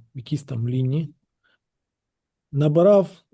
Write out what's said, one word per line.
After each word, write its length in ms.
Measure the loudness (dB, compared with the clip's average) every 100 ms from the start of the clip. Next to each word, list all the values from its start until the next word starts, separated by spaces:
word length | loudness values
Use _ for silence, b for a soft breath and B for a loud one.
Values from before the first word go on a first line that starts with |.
| _
якійсь 280 | -18 -10 -8
там 260 | -8 -8 -6
лінії 460 | -4 -2 -4 -6 _ _ _ _ _ _ _ _ _ _ _ _ _ _
набирав 560 | -2 0 4 4 4 2 -6 _